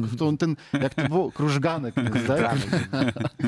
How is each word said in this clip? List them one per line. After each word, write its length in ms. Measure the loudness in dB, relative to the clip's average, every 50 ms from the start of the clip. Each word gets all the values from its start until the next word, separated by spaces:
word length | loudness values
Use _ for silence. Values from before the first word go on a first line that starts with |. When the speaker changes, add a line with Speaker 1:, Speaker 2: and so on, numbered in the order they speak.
| 0
Speaker 1:
<laughs> 140 | -2 -2 0
Speaker 2:
to 160 | 0 0 2 2
ten, 180 | 0 0 0 -2 -4 -4 -2
jak 200 | 0 0 0 -2
to 140 | -2 -2 0
było, 240 | 2 2 0 0
Krużganek, 680 | -2 0 0 0 2 2 2 0 0 0 -4 -4 -2 -2
nie? 60 | -2
Tak? 80 | 0
Speaker 1:
Krużganek. 580 | 0 0 0 0 2 2 2 2 2 0 0 0 0 0 0 0 0 0 0 0 0 -2
Speaker 2:
<laughs> 80 | -6 -6 -4 -2 0